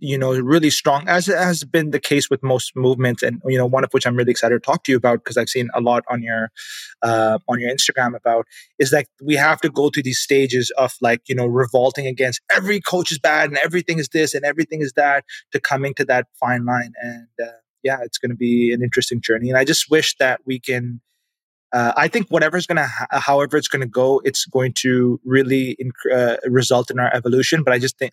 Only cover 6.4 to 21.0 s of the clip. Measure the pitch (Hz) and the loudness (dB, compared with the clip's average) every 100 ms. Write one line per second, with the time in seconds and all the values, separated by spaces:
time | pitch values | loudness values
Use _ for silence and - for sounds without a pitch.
6.4 | 110 - - - - - 117 113 110 110 | -6 -10 -16 -16 -16 -4 0 2 2 0
7.4 | - 123 120 131 - 135 120 120 120 117 | -2 -4 -4 -2 -2 0 -2 -2 -2 -2
8.4 | - - - - 135 147 131 _ 139 147 | -2 -12 -10 -2 0 0 -2 _ -2 2
9.4 | 151 156 160 139 143 147 127 117 - 139 | 2 2 -2 0 0 0 -4 -4 0 2
10.4 | 131 127 117 - 127 - 120 117 - 127 | 2 0 -2 0 -2 0 0 0 -2 -4
11.4 | 120 123 123 127 131 139 135 127 131 - | 0 0 2 2 0 -2 -6 -2 -2 -2
12.4 | - 202 196 202 - 180 165 151 160 151 | -2 -2 0 -2 -2 -2 -2 -2 0 2
13.4 | 151 143 165 175 170 165 139 160 147 143 | 0 0 -2 -2 -2 -4 -2 0 0 0
14.4 | 143 147 165 156 143 - 143 139 - - | -4 -4 -8 -6 -4 2 2 2 -4 -18
15.4 | - 135 - 135 139 135 135 127 120 - | -6 -4 -2 -2 -2 -2 0 0 0 -4
16.4 | 123 123 120 123 120 120 120 117 117 - | -2 -2 -2 -2 -4 -10 -14 -14 -14 -10
17.4 | 117 117 _ _ 131 131 120 - 123 123 | -10 -12 _ _ -4 -4 -6 -8 -6 -2
18.4 | 120 120 120 120 123 - - 120 - 113 | 2 4 4 2 0 0 -2 -2 -2 -2
19.4 | 123 131 139 156 - 156 - - 131 120 | 0 2 2 2 4 2 2 0 0 0
20.4 | 135 127 - 123 123 120 | -4 -6 -4 -4 -4 -10